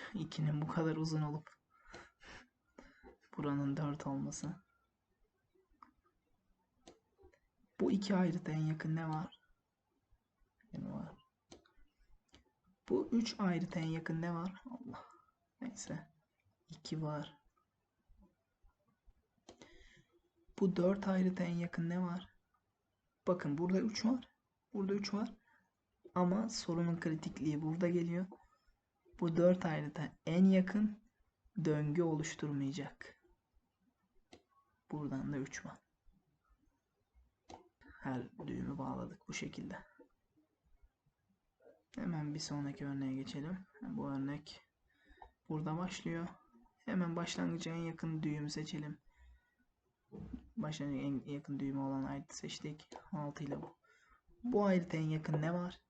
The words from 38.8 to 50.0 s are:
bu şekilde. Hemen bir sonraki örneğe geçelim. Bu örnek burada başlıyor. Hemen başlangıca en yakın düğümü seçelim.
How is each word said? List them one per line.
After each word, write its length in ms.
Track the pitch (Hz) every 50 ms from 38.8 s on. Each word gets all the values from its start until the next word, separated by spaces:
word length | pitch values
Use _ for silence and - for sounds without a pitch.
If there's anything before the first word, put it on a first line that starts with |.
| 131 135 127 127 120 - - - _ -
bu 60 | -
şekilde. 460 | - - - - - - - - - - - _ - - - _ _ _ _ _ _ _ _ _ _ _ _ - _ - - _ _ _ _ _ _ _ _ _ _ _ _ _ _ - - - _ _ _ -
Hemen 380 | - - 175 170 156 151 147 147
bir 60 | 156
sonraki 460 | - - 151 147 143 139 139 - 147
örneğe 280 | 139 139 139 135 131 131
geçelim. 440 | 135 135 - - 143 139 160 185 185 - - - -
Bu 280 | - - - - 139 139
örnek 540 | 139 135 135 139 143 151 151 - - - - _ _ _ _ _ _ _ _ - - - - - _ _ _ -
burada 280 | 160 156 160 156 156 170
başlıyor. 500 | 180 185 - - - - 165 165 170 180 - - - _ - - - - _ _ _
Hemen 300 | 240 220 185 180 170 165
başlangıca 560 | 170 170 - - 180 180 170 165 165 - 165
en 140 | 165 170 170
yakın 380 | 165 160 165 - 160 160 156 156
düğümü 260 | 156 147 151 147 147
seçelim. 480 | - 151 156 - - 156 151 147 - - _ - - _ - - - - _ _ _ _ _ _ _ _ _ _ _ _